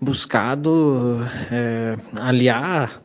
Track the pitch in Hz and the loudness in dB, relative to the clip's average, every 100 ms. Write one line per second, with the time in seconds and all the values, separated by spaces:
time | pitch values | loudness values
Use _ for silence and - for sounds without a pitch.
0 | 131 135 - 117 113 143 151 160 151 135 | -4 -4 0 0 0 0 2 4 4 2
1 | 120 120 120 - - 120 120 113 113 110 | 0 0 -4 -6 -4 -2 -2 -2 -4 -6
2 | - 107 127 127 123 117 160 175 120 - | -8 -6 0 4 4 2 0 -2 -2 -6